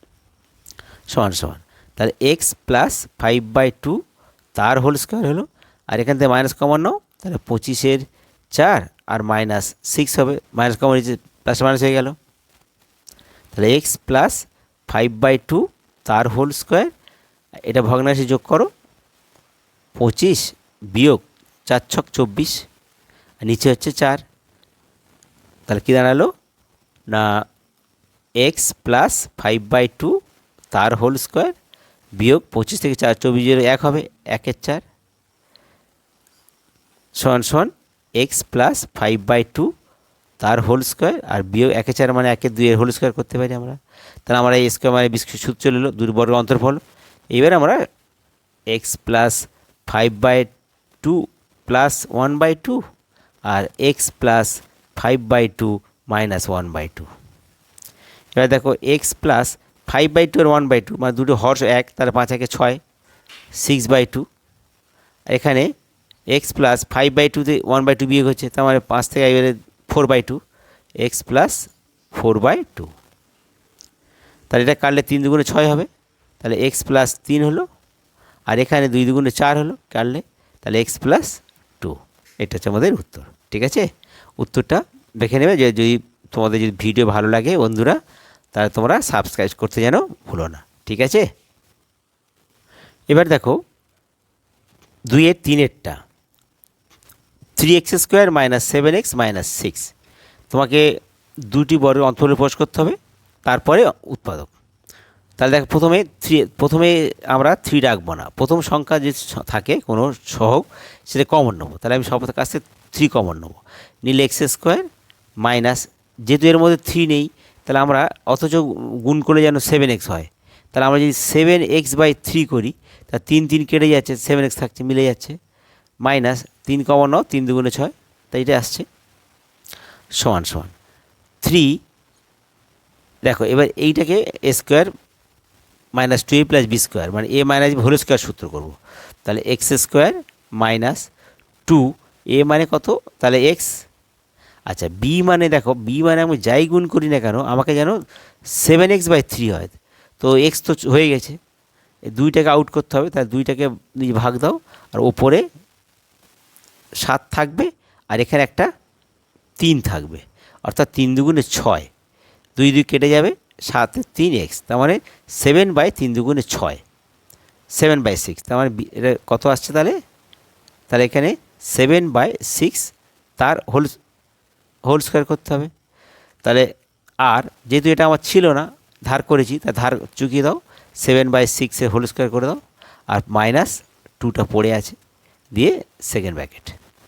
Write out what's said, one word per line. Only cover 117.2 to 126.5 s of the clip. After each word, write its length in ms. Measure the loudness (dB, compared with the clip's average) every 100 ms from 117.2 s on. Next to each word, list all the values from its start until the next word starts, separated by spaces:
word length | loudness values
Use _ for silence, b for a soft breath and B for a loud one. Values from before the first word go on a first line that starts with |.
| -2 b b b
তাহলে 160 | -4 0
আমরা 160 | 2 2 0 -4 -4
অথচ 220 | -2 0 0 -2 -4 -8 -6 -2
গুণ 120 | 0 2
করলে 140 | 4 4
যেন 100 | 2 0
সেভেন 200 | 2 2 0
এক্স 100 | -6
হয়, 120 | -8 -10 _ b b b
তাহলে 140 | 0 2
আমরা 100 | 4
যদি 100 | 2 0 0
সেভেন 280 | 2 4 4 2 0
এক্স 140 | 0 2
বাই 100 | 2 2 -2
থ্রি 140 | -2 0
করি, 180 | -2 -2 -8 b b -10
তা 80 | -10 0
তিন 140 | 2 2
তিন 100 | 0 0
কেটে 180 | 2 4
যাচ্ছে, 180 | 4 2 -4 0
সেভেন 160 | 0 0
এক্স 100 | -4
থাকছে, 180 | -8 -6 -2
মিলে 140 | 0 0
যাচ্ছে, 220 | 0 -8 -16 _ _ _ _ _ -6 -2
মাইনাস 320 | 0 0 -2 -8